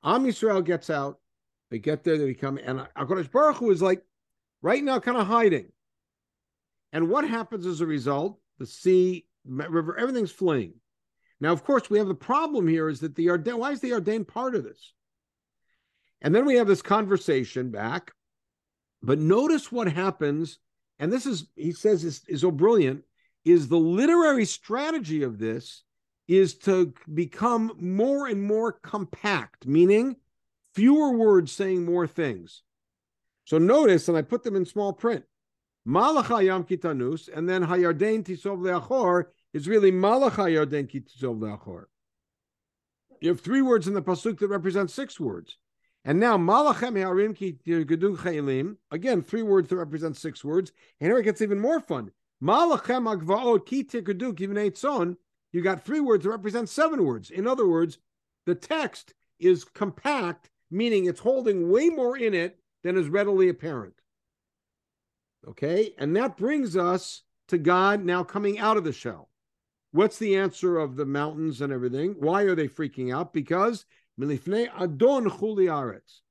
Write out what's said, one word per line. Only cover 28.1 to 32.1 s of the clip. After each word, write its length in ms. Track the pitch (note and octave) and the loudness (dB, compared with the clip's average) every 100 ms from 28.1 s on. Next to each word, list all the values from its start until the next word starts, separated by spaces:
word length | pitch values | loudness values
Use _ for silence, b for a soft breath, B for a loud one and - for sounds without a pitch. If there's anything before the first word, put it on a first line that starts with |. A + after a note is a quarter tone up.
| C#4 C#4 | 0 -2
and 140 | G3+ | -4
more 300 | G3+ G#3+ A3+ | -2 -2 -2
compact, 960 | - - G#3 F#3 - G#3 F#3 A2 _ B2+ | -6 -10 -8 -8 -6 -2 -2 -4 _ 0
meaning 480 | D3+ F3+ G#3 C4 B3 _ _ _ _ _ | 4 6 6 2 -6 _ _ _ _ _
fewer 380 | - A3+ D4 D4 | 2 6 6 4
words 400 | A#3+ A3 F#3+ D#3 | 4 6 6 4
saying 340 | - F#3+ F#3 E3+ | -4 -2 -2 0
more 220 | F3 | 0
things. 560 | E3 | -2